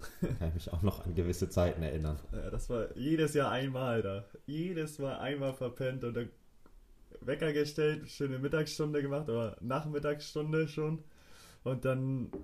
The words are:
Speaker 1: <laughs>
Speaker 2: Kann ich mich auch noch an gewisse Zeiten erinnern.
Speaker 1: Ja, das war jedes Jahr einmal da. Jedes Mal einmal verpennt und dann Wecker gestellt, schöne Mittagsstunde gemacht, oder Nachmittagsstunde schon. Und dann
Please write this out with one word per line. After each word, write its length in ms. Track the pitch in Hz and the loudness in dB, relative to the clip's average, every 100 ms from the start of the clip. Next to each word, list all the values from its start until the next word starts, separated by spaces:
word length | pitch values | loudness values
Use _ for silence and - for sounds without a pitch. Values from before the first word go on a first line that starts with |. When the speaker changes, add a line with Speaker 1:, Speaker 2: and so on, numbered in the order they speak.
| - - | -12 -4
Speaker 1:
<laughs> 180 | - 127 | -2 0
Speaker 2:
Kann 80 | 80 | 0
ich 40 | |
mich 180 | 80 - | -2 -2
auch 80 | 82 | 0
noch 240 | 101 - - | 2 2 -2
an 80 | 82 | 0
gewisse 340 | 87 87 92 | 0 2 2
Zeiten 340 | 92 87 82 | 4 4 4
erinnern. 340 | 78 78 76 76 - | 0 0 0 -2 -4
Speaker 1:
Ja, 180 | 71 71 | -4 -2
das 200 | 110 - | -2 0
war 260 | 120 - - | -2 -2 -2
jedes 380 | 139 160 151 | 2 4 4
Jahr 180 | 147 127 | 4 4
einmal 500 | 123 135 127 131 113 | 2 0 0 2 2
da. 220 | 98 98 113 - - | 2 -2 -6 -12 -6
Jedes 540 | 151 180 165 156 151 | -4 -2 -2 -4 -2
Mal 180 | 135 117 | -4 -2
einmal 360 | 127 143 135 | -2 0 0
verpennt 520 | 127 123 120 131 131 120 | 0 -4 0 -2 0 -2
und 80 | |
dann 160 | 120 113 - - - - - - - - - | -2 -4 -8 -20 -20 -20 -20 -20 -20 -20 -8
Wecker 320 | - 151 160 | -4 0 2
gestellt, 560 | 147 147 - 151 151 - | 2 2 4 2 2 -4
schöne 300 | - 139 131 | -2 -2 0
Mittagsstunde 600 | 139 160 151 - 151 147 | 0 2 0 0 0 2
gemacht, 260 | 139 143 151 | 2 0 0
oder 280 | 117 110 - | 0 0 -2
Nachmittagsstunde 1120 | 117 135 151 147 147 147 - 151 151 156 156 | -2 0 0 -2 0 -2 -4 -4 2 2 2
schon. 340 | 156 156 160 - - - - - - 123 | 0 -2 -2 -6 -20 -20 -20 -20 -8 -4
Und 180 | 131 | 0
dann 480 | 131 131 131 135 117 - | 2 2 2 0 -2 -6